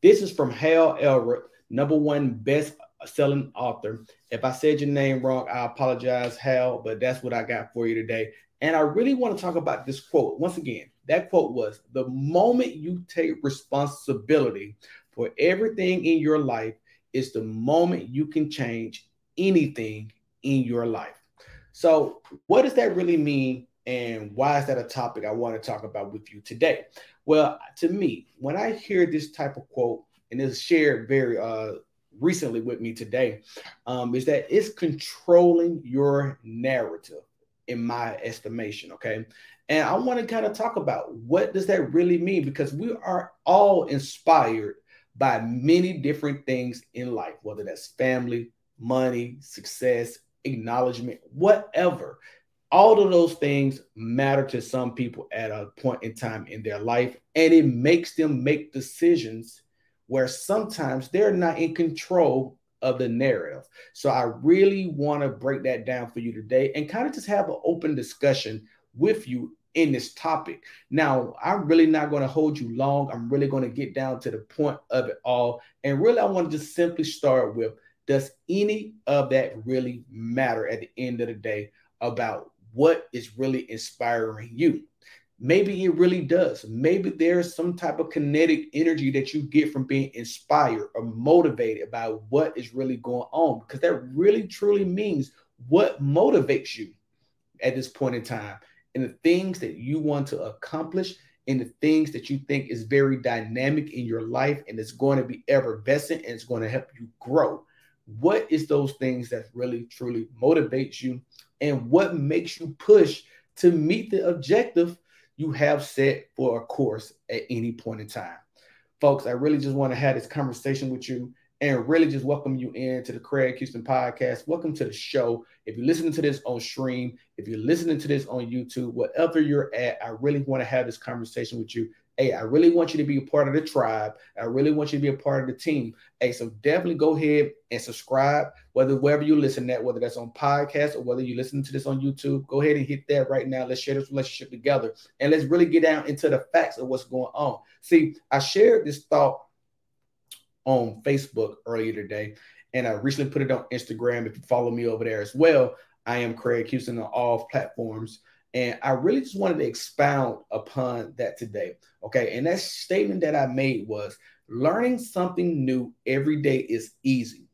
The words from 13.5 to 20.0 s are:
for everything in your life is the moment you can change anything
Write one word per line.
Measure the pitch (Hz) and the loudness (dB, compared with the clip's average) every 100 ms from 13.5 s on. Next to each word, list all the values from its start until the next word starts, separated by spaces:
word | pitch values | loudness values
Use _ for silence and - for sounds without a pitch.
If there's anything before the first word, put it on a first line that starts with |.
| 135 - 139 143 139 - 135 107 151 127 98 104 107 - - _ | -6 -4 -2 -2 -4 -6 -6 2 2 2 -2 -12 -18 -20 -20 _
for | - 117 - | -6 -6 2
everything | 160 190 220 220 185 185 147 | 2 2 0 0 0 0 2
in | 165 | 2
your | 147 156 | 2 2
life | 139 117 110 110 _ _ _ | 0 -2 -6 -10 _ _ _
is | 135 131 | -6 -4
the | 117 | -6
moment | 110 110 120 160 175 180 - | -6 -4 2 4 4 0 -4
you | 127 151 | -4 -2
can | 160 151 | -2 -4
change | 147 120 117 113 - _ _ _ - | -4 -6 -4 -8 -12 _ _ _ -2
anything | 190 185 143 - 110 107 | 2 4 2 -2 -8 -8